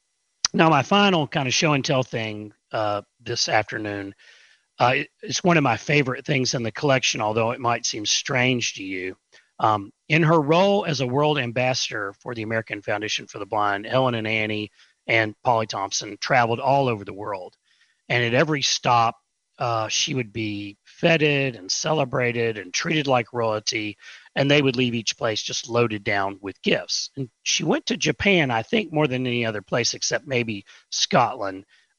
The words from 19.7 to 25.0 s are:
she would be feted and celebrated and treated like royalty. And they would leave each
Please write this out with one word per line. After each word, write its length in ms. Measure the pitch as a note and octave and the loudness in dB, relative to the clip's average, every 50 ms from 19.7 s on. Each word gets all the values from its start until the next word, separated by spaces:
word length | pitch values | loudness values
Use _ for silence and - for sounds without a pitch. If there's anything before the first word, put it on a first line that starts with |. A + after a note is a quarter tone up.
| A#2 A2 A2 G#2+ | 0 0 -2 -2
she 240 | - - - - D3 | -2 -2 -2 -2 -2
would 180 | C3 A#2+ G#2+ | -4 -4 -4
be 460 | - A#2+ A2 G#2+ G#2 G2+ G2+ G2+ G2+ _ _ | -6 -6 -4 -4 -4 -6 -8 -10 -14 _ _
feted 720 | _ - - - E3+ E3 D#3+ D3 D3+ C#3+ C#3 C3+ C3+ A#2 G#2 | _ -10 0 2 2 4 4 4 2 2 2 0 -2 -4 -6
and 120 | F2 F#2+ | -8 -6
celebrated 880 | - - - D#3+ D#3 D#3 C#3+ B2+ C3 C3+ B2 A#2+ A#2 A#2+ A#2 A#2 A2 G#2+ | -6 -4 -2 0 0 0 0 0 0 -2 0 0 0 0 0 -2 -2 -4
and 160 | F#2 F2 - | -8 -8 -6
treated 340 | - - E3+ E3 D#3 C#3+ C#3 | -6 -2 0 0 0 2 2
like 260 | C3 B2 A#2 - - | 2 2 0 0 -2
royalty. 640 | A#2+ A2+ A2+ G#2+ G#2+ G#2 - - A2+ G#2+ G#2+ G2+ _ - - - - - - - | -2 0 0 0 -2 -2 -4 -4 -4 -4 -6 -8 _ -16 -20 -20 -20 -20 -10 -2
And 140 | - C#3 C#3+ | 0 2 4
they 120 | C#3+ D3+ | 4 4
would 160 | C#3+ C3+ B2+ B2+ | 4 4 2 2
leave 160 | C3 A#2+ A#2 | 0 0 0
each 240 | A#2 | -2